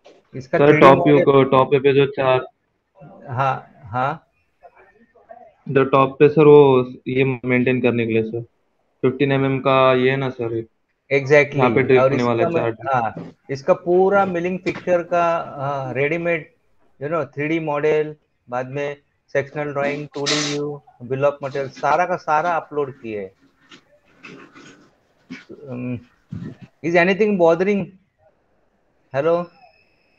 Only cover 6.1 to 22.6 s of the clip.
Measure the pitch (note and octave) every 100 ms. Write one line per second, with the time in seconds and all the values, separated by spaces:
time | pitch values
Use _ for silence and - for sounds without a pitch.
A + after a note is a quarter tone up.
6.1 | - D3 D#3+ D3 D3 C#3 B2+ B2+ B2+ -
7.1 | B2+ C3+ B2 B2 B2 B2+ B2+ A#2+ A#2 A2+
8.1 | A2+ A2 A#2 A#2 _ _ _ _ _ C3
9.1 | B2+ C#3 C3+ C3+ C3+ C3+ C3+ C3 B2+ B2+
10.1 | C3+ C3+ B2 A#2 A2+ A2+ _ _ _ -
11.1 | C#3 C3+ D3 C#3 C#3+ B2+ A#2 C3 C3 C3
12.1 | B2+ A#2+ A#2 A2+ E3 A#2 A2 C3 B2+ A2
13.1 | - - - - C3+ - F3+ F3 F3+ F#3+
14.1 | G3+ F#3+ F3 F3 F#3 F#3 - - F3 E3+
15.1 | F3 E3+ E3 - C#3 C#3 C#3 C3 B2 C#3+
16.1 | E3+ E3+ E3 C#3+ _ _ _ _ _ C#3
17.1 | E3 C3+ C#3 D3+ E3 D#3 D3 D3+ D#3 D3+
18.1 | D3+ _ _ - B2 B2+ C#3 C#3+ C#3+ _
19.1 | _ _ C#3 C#3 D3+ D3 C#3 C#3+ D3 D3
20.1 | C#3+ C#3+ D3 D3 D3 D3 C#3+ - - A#2+
21.1 | C3+ C#3+ C#3+ C#3 C#3 C3 - C#3+ D#3 F3+
22.1 | F3 - D3+ F3 D#3+